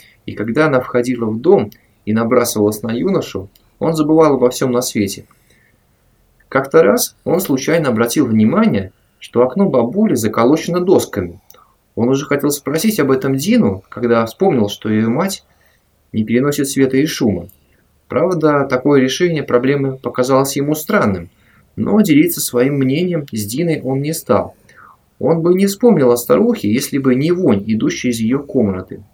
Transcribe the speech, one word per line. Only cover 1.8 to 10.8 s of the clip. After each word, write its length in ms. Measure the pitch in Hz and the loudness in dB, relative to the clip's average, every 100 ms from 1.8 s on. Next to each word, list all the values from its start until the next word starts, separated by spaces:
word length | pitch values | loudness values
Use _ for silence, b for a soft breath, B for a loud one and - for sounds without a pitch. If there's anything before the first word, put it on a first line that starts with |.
| b b - | b b -4
и 80 | |
набрасывалась 680 | 110 117 120 117 110 104 107 | -2 0 0 0 2 0 0
на 80 | 113 | -6
юношу, 580 | 117 180 170 - 92 95 _ _ _ | -4 -2 -2 -4 -10 -12 _ _ _
он 160 | 151 160 | -4 0
забывал 400 | 147 160 156 131 | 2 4 4 4
обо 140 | 123 | 0
всем 220 | - 131 | 0 -2
на 100 | 120 | -2
свете. 440 | - 113 98 - - b b b b b _ _ _ _ _ _ _ | -2 -2 -4 -6 -16 b b b b b _ _ _ _ _ _ _
Как-то 340 | 135 131 160 | -4 2 4
раз 320 | 101 247 - - | 4 2 -2 -8
он 160 | - 175 | -4 -4
случайно 500 | 190 127 - 165 143 | -2 -2 0 0 0
обратил 360 | 110 120 160 120 | 0 0 0 2
внимание, 640 | 110 107 208 220 107 98 - _ _ | 2 2 4 2 0 -4 -14 _ _
что 220 | - 117 | -4 0
окно 260 | 127 196 190 | 0 2 0
бабули 460 | 131 117 190 214 127 | 2 0 0 0 0
заколочено 680 | 107 - 120 160 - 180 | -2 2 2 2 0 -2